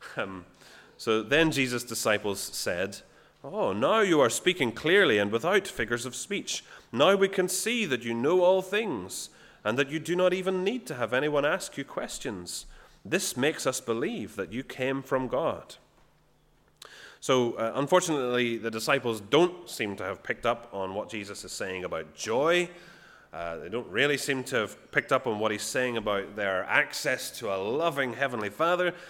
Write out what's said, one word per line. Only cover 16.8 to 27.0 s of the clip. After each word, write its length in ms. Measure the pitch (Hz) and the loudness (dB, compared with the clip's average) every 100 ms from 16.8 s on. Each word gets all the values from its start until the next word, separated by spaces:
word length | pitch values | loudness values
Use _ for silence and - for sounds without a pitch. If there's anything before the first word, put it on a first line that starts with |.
| - - - - | -20 -20 -20 -14
So, 340 | - 131 120 | 2 4 4
uh, 180 | 107 113 | 0 -2
unfortunately, 840 | 98 139 180 175 151 123 123 120 113 | 0 4 4 4 -2 0 0 0 0
the 120 | 113 | -4
disciples 500 | 110 110 139 120 110 | -4 0 2 2 -4
don't 480 | 101 143 175 175 - | 4 6 6 2 -12
seem 280 | - 110 98 | -6 -4 -4
to 80 | |
have 180 | 95 92 | -6 -6
picked 240 | - 120 117 | -6 -2 0
up 220 | 117 - | 0 -4
on 220 | 98 95 | -6 -4
what 160 | 98 - | -4 -6
Jesus 340 | 110 101 98 | -8 -8 -10
is 60 | 92 | -12
saying 320 | - 98 92 | -8 -6 -4
about 320 | 90 82 78 | -4 -6 -8
joy. 560 | - 110 113 151 175 175 - - - - - - | -10 -2 2 4 2 0 -6 -20 -20 -20 -20 -16
Uh, 240 | 78 85 82 | -10 -8 -8
they 120 | 80 | -6
don't 200 | 110 101 | -6 -4
really 280 | 98 143 139 | 0 2 2
seem 280 | - 135 | 0 -2
to 120 | 127 127 | 0 -2
have 360 | 104 - - | -2 -6 -4
picked 180 | - - | -4 2
up 140 | 131 127 | 0 2
on 140 | 107 | 0
what 100 | 110 | 0
he's 120 | 104 | -2
saying 340 | - 135 127 117 | -4 -2 0 -2
about 400 | 107 101 92 104 | -2 -2 -4 -4
their 260 | 101 92 | -2 -2
access 720 | - 117 143 - | 2 2 2 -2